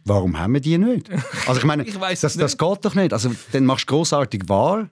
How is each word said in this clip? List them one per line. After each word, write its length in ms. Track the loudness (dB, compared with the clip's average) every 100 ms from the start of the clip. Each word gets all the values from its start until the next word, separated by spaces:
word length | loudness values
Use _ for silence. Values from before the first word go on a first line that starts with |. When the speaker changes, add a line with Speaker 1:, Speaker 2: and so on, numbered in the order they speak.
| 0
Speaker 1:
Warum 320 | 0 0 -2
haben 160 | 0
wir 80 | 0
die 160 | 0 2
nicht? 320 | 2 0 -2 -6 -6
Speaker 2:
<laughs> 200 | -4 -2
Speaker 1:
Also 120 | 0
ich 60 | 2
meine, 180 | 0
Speaker 2:
Ich 160 | -4 -6
weiss 220 | -4 -2
Speaker 1:
das, 140 | -2 0
das 140 | -2
Speaker 2:
nicht. 80 | 0
Speaker 1:
geht 260 | 0 0 0
doch 80 | 0
nicht. 160 | 2
Also 200 | 0 -2 -4 -4
dann 140 | 2 2
machst 240 | 2 0
du 40 | 0
grossartig 480 | 2 0 0 -4 0
var. 420 | 2 2 0 -4